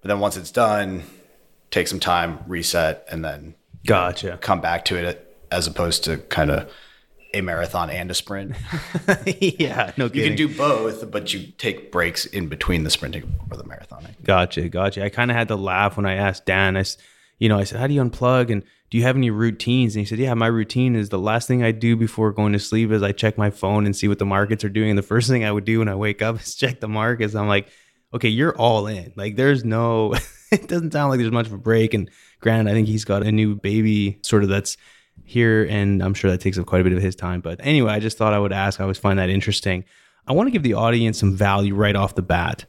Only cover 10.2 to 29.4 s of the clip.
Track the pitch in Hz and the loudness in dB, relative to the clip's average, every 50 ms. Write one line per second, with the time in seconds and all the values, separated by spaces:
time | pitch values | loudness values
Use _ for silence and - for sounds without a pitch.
10.2 | 147 156 151 135 156 147 - - 139 147 139 110 110 113 107 - 117 110 - 104 | 0 0 2 2 0 -2 0 0 0 2 2 2 0 -2 -4 -6 -12 -8 -8 -8
11.2 | 87 - - 98 87 - - - - 113 92 - - - - 87 85 85 85 - | -6 -6 -8 -8 -8 -14 -14 -6 -4 -4 -4 -6 -12 -6 -2 -2 -2 0 -2 -4
12.2 | - - - 101 87 76 76 - - - 90 82 78 78 - - - 67 - 78 | -8 -6 -6 -6 -6 -6 -6 -4 -2 0 0 0 2 0 -2 -2 -4 -8 -10 -10
13.2 | - - - - - - - - - - - - - - - - 80 - - - | -8 -6 -6 -6 -6 -8 -12 -12 -12 -14 -16 -18 -18 -20 -20 -20 -18 -20 -20 -8
14.2 | - - 98 92 90 90 - - 82 85 76 87 95 98 - 98 98 101 - - | 0 2 4 4 4 2 0 -4 -4 -4 -2 0 -2 -2 -2 -2 -6 -4 -2 -2
15.2 | 120 123 120 117 117 104 113 98 98 98 92 92 104 101 - - 101 98 95 95 | 0 0 0 0 0 -2 -2 -4 -2 -2 0 2 2 2 0 0 -2 0 0 0
16.2 | 101 98 92 - _ - 92 95 98 95 95 95 95 - - _ - - _ _ | 0 0 -2 -2 _ 0 2 4 4 4 2 2 0 -2 -4 _ -16 -20 _ _
17.2 | _ _ _ _ 117 110 107 101 98 - - 113 123 135 147 143 131 120 - - | _ _ _ _ 2 2 4 2 0 -2 -4 -4 -2 0 2 2 0 0 -2 0
18.2 | 123 123 131 127 123 117 113 101 92 _ _ _ _ _ - 117 120 127 127 135 | 2 2 4 4 2 2 0 -4 -4 _ _ _ _ _ 0 2 2 4 2 2
19.2 | 127 120 107 104 113 117 107 - - 117 120 131 127 110 104 107 104 101 113 110 | 2 2 2 2 0 0 0 -2 -2 0 2 2 2 2 0 -2 -4 -4 -2 -2
20.2 | 131 131 120 113 113 113 117 113 107 - - 123 127 127 120 113 104 95 - 95 | 0 0 2 2 2 2 2 2 0 0 0 0 2 2 2 0 0 -2 -2 -2
21.2 | 95 107 110 117 - - 127 123 120 113 113 110 113 117 117 113 113 110 - - | 0 0 0 -2 0 0 0 2 2 2 0 2 2 2 4 4 2 0 0 0
22.2 | 110 107 101 107 107 107 104 101 - - - 110 113 107 110 107 98 98 101 - | 0 0 2 2 2 2 2 0 0 0 0 0 2 2 2 2 2 0 0 0
23.2 | - 107 107 - 107 104 - - - 95 104 104 104 101 98 - - 104 101 - | 0 0 2 2 0 0 0 0 0 2 2 4 2 2 0 2 2 2 2 2
24.2 | 101 98 98 98 104 101 110 104 - 104 98 110 110 107 104 98 98 - 101 117 | 0 2 2 2 2 2 0 -2 -2 -2 0 0 2 4 2 2 2 2 0 2
25.2 | 117 120 131 120 110 107 104 104 95 104 113 113 110 104 98 98 104 107 104 - | 2 4 2 2 2 0 -2 -2 0 0 2 2 2 0 0 -2 -2 -4 -2 -2
26.2 | 107 110 117 110 - - - - - 127 123 - - 110 107 107 107 117 120 120 | -2 -2 -2 -4 -8 -12 -6 -2 -2 -2 -2 -4 -8 -6 -2 -2 0 0 0 0
27.2 | 110 104 107 107 104 104 101 101 101 - - _ _ _ _ _ _ _ - 123 | -2 -2 -2 -2 0 2 2 0 0 -4 -20 _ _ _ _ _ _ _ -8 -2
28.2 | - 113 110 117 147 170 - - 113 120 113 107 101 104 110 95 85 - - - | 0 0 2 2 2 0 2 2 2 4 4 2 0 -2 -6 -8 -10 -12 -10 -8
29.2 | 98 104 101 110 | -8 -6 -2 2